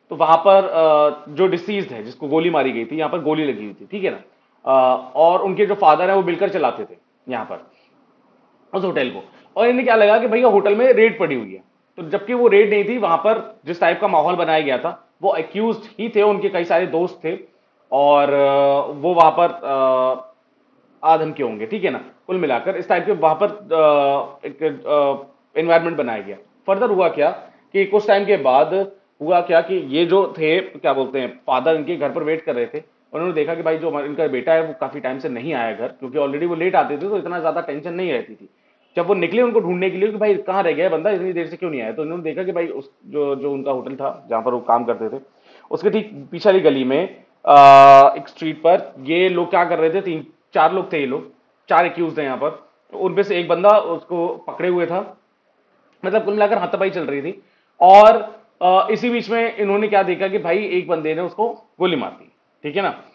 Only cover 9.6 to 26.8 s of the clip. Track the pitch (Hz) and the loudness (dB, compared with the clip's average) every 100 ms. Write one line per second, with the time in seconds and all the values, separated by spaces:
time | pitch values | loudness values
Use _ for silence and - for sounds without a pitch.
9.6 | 233 247 247 220 208 226 226 226 247 202 | 0 0 0 4 4 4 2 2 4 4
10.6 | 202 208 262 220 226 - 165 131 104 95 | 2 2 4 4 4 2 -4 -4 -8 -16
11.6 | _ _ _ - 165 196 - 247 240 196 | _ _ _ -18 -8 -8 -4 2 4 6
12.6 | 214 208 202 247 185 165 214 220 - - | 4 2 0 -2 0 0 0 -2 -4 -16
13.6 | 139 170 170 175 202 170 151 175 165 156 | -12 0 0 0 0 0 0 -2 0 0
14.6 | 143 123 156 - _ _ 190 165 156 196 | 0 -4 -4 -10 _ _ -4 -4 -6 -4
15.6 | 226 214 - - 226 214 208 202 196 185 | -4 -4 -10 -10 -4 0 2 0 -2 -4
16.6 | 170 175 180 160 180 - 156 190 - _ | 0 -2 0 -4 -4 -6 -10 -10 -14 _
17.6 | _ _ _ 135 143 143 143 139 139 139 | _ _ _ 0 4 4 2 2 2 4
18.6 | 139 139 - 147 160 170 160 156 170 - | 2 2 -2 -6 -2 4 4 4 0 -2
19.6 | 135 135 131 127 127 131 - _ _ _ | -6 0 2 2 0 -4 -10 _ _ _
20.6 | _ _ _ _ 156 160 160 143 123 107 | _ _ _ _ 2 2 2 -6 -6 -6
21.6 | 220 208 175 120 - _ - 185 156 120 | -8 -4 -4 -6 -12 _ -8 -4 -2 -2
22.6 | 175 170 165 165 175 180 156 156 - - | -4 -8 -2 -2 0 0 0 2 -2 -4
23.6 | - 160 151 147 139 139 117 - 139 135 | -4 2 4 4 2 -2 -6 -12 -16 -6
24.6 | 156 135 - 147 139 131 - _ _ - | -6 -6 -2 0 0 -4 -10 _ _ -6
25.6 | 165 165 170 151 127 110 98 98 _ _ | 2 2 2 -4 -6 -6 -10 -18 _ _
26.6 | - 196 | -4 -2